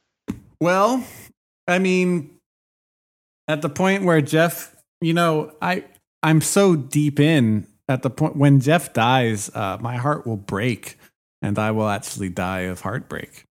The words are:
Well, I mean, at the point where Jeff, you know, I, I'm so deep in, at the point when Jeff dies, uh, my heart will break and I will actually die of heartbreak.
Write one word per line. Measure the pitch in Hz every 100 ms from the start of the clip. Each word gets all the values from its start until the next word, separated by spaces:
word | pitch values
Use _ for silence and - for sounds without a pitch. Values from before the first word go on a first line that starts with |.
| _ _ - - - _
Well, | 160 185 208 254 247 - - _ _ _ -
I | 180
mean, | 190 185 180 175 143 _ _ _ _ _ _ _ _ _ _ _ -
at | 151
the | 156
point | 143 190 196
where | 190 160
Jeff, | 131 156 170 165 - _ _ _
you | 165
know, | 165 170 156 - -
I, | 175 185 - _ _ _
I'm | 156 160
so | - 196 196 165
deep | 127 151 147 139
in, | 147 160 113 107 - _ -
at | 131
the | 135
point | 127 156 147
when | 143 139
Jeff | 123 165 -
dies, | - 113 131 120 104 -
uh, | 117 101 95
my | 117 120
heart | 135 147 117
will | 107
break | 101 98 123 104 - - _ _ _ _
and | - 104
I | 107
will | 110 107
actually | 101 - - 95
die | 90 92 95
of | 92 90
heartbreak. | 98 110 - 78 - - _